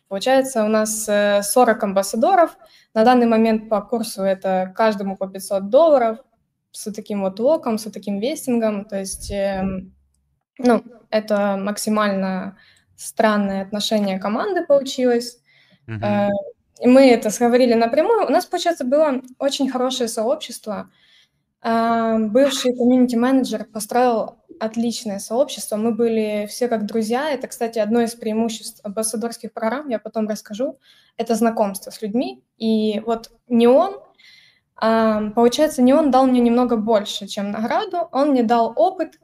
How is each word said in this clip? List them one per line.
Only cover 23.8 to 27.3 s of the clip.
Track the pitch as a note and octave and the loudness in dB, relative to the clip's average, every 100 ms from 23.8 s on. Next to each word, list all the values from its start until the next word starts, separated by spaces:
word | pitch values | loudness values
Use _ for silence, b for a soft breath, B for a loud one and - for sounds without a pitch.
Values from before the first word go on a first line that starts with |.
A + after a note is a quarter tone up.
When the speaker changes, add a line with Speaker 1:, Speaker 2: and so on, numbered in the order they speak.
| G3+ A#3+ B3+ A3+ - - _ - | -4 0 2 0 -4 -10 _ -8
Speaker 1:
отличное | A3 A3+ A#3 A3+ A3 G3 | -6 -2 -4 -4 -8 -8
сообщество. | - A3+ C#4+ - - G#3+ | -4 -2 -2 -4 -8 -4
Мы | A3 | -2
были | A3 A#3 A3+ G#3+ G#3 G#3 | 0 0 0 -2 -4 -6
все | - A#3+ | -6 -4
как | A3+ G#3 | -2 -2
друзья. | A3+ G#3+ A#3+ D4+ | -2 -2 -2 -2